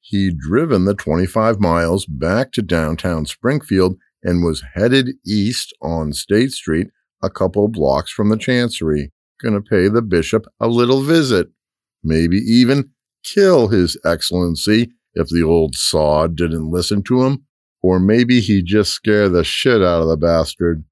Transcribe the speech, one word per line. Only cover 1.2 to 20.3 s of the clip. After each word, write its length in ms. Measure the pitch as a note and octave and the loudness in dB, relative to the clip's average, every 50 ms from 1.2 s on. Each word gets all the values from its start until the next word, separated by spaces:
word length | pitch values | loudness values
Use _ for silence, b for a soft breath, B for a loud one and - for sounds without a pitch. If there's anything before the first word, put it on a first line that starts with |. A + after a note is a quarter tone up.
| F#2 F#2 - A2+ A2 A2+ A#2 G2 | -2 -2 0 0 0 0 2 2
miles 460 | G2+ F2 E2 E2+ E2+ E2 F2 G2 - | 0 2 2 2 0 0 -2 -2 -4
back 440 | - D2+ C2 C#2+ E2 F#2+ A2+ C3+ C3 | -8 -8 -6 -2 -2 0 0 -2 -2
to 100 | - - | -4 -6
downtown 640 | G#2+ E2 F2 E2 D#2+ D2+ E2+ E2 - F#2 E2+ D#2+ D2+ | -4 -2 -2 -2 0 -2 -4 -4 -4 -4 -4 -4 -6
Springfield 720 | C#2+ - _ - A#2+ C#3+ D3 - - G2 F#2+ F#2 F#2 F#2 _ _ _ _ _ | -8 -10 _ -4 -4 -4 -4 -4 -2 0 2 2 0 -2 _ _ _ _ _
and 200 | - F2+ F2 F2 | -4 -2 0 0
was 220 | E2+ E2+ D#2 - - - - | 0 -2 -2 -4 -8 -12 -4
headed 360 | F2 G#2 B2 B2+ C3+ C3 B2 C3+ _ _ | 0 0 2 2 2 0 -2 -8 _ _
east 460 | F#2 G#2+ G#2 G2 G#2+ B2 - - - - _ | -4 -2 -2 0 -2 -2 -6 -10 -10 -14 _
on 300 | - D2+ E2 E2 D#2 D2+ | -8 -6 -4 -4 -4 -4
State 400 | D2 - - _ G2 G#2+ B2+ C3+ | -6 -8 -4 _ 2 2 2 0
Street, 360 | - - - - D#2+ E2 G2 - _ _ _ _ _ _ | -4 -8 -4 -2 -2 -2 -2 -4 _ _ _ _ _ _
a 60 | - G2 | -8 -8
couple 400 | - - F#2+ F#2 F2 G#2 G#2 A2 | -4 -2 -4 -2 0 0 0 0
blocks 420 | A2+ G2 D2 C2+ C2+ D2 - - | 0 -2 0 0 0 0 -2 -6
from 200 | - - G#2+ G#2 | -6 -2 0 0
the 80 | A2 A2 | 0 -2
chancery. 760 | - - B2+ B2 B2 A#2 - - E2 D#2+ D2+ D2 C#2+ D2 _ _ _ _ _ _ | -2 -2 -2 0 -2 -2 -4 -6 -4 -2 -2 -2 -4 -8 _ _ _ _ _ _
Gonna 180 | - A#2 G#2+ G2+ | -4 -4 -2 -4
pay 280 | G2+ _ A2+ G2 F2+ G2+ | -2 _ 0 2 2 2
the 140 | G#2+ A#2 | 2 0
bishop 440 | A#2 G#2 F#2 E2+ D#2+ - - A2 - - _ _ | 0 0 0 0 0 0 -2 -4 -4 -4 _ _
a 80 | A2+ | -4
little 360 | A#2 A#2 A#2 A#2+ A#2+ C3+ C3+ | -2 0 0 2 2 2 0
visit. 460 | C3+ C#3+ E3 E3 D3+ C3 A#2 F#2 E2 - _ _ _ _ _ _ _ _ _ _ | 2 2 2 2 2 2 0 0 -2 -4 _ _ _ _ _ _ _ _ _ _
Maybe 360 | - D#2+ D#2 D#2+ E2 E2+ F2 G2+ | -4 -2 0 2 2 2 0 0
even 520 | A#2+ G#2+ A2+ A#2+ B2+ A#2+ C#3 C#3+ C3+ - _ _ _ _ _ _ | 0 2 4 4 4 4 2 0 -2 -4 _ _ _ _ _ _
kill 460 | _ - - G3+ G3 F#3+ F3+ C#3+ A#2 G2+ | _ -4 0 2 4 6 6 4 4 4
his 300 | A2 G2 F2+ E2 - - - | 2 2 2 0 -2 -4 -2
excellency 880 | F2 E2+ E2+ - - F2 F2+ F2 F2 E2 D2+ - G#2 G#2+ A2+ A#2+ A#2 _ _ _ _ _ | -2 -2 -2 -4 -4 -2 -2 -2 -2 -2 -4 0 0 2 2 0 -2 _ _ _ _ _
if 140 | E2+ D#2+ D#2 | -4 -4 -2
the 140 | E2 E2+ | 0 0
old 320 | E2 D#2+ E2 E2 D#2+ D2 C2 | 2 2 2 2 2 0 -2
sod 640 | - - - - D#2+ D2+ D2+ D2+ D2+ D#2+ E2+ E2 | -4 -6 -2 0 0 2 2 2 2 0 0 -2
didn't 340 | D#2 F2 E2 D#2+ E2 D#2 D#2 | -4 -4 -4 -2 -4 -6 -4
listen 320 | E2+ F2+ F2+ - G#2+ G2+ F#2+ | -4 -4 -2 -2 -2 -4 -2
to 180 | - B2+ B2 | 0 0 2
him. 220 | B2+ C3+ C#3 - _ _ _ _ _ _ _ _ | 2 0 -2 -4 _ _ _ _ _ _ _ _
Or 200 | - F#2 F#2 F2+ | 0 2 2 2
maybe 400 | F#2 G2 G#2+ A#2+ B2 A#2+ B2+ A#2+ | 2 4 4 2 4 4 2 2
he'd 260 | G#2 F#2 G#2 G2 F2+ | 2 2 0 0 2
just 240 | E2+ G2+ G#2+ G2+ - | 2 2 2 2 0
scare 380 | - - _ G#2+ G#2+ G#2 G#2 G2 | -4 -4 _ 0 2 2 2 4
the 160 | F2 F2 D#2+ | 2 2 0
shit 360 | - - - - C3+ B2 A2 | 0 -4 -2 0 2 4 4
out 220 | F#2 F2+ E2+ E2+ | 4 2 2 2
of 60 | D#2+ D#2+ | 2 0
the 80 | D#2+ | 0
bastard. 680 | D2+ D#2+ E2+ | 0 2 2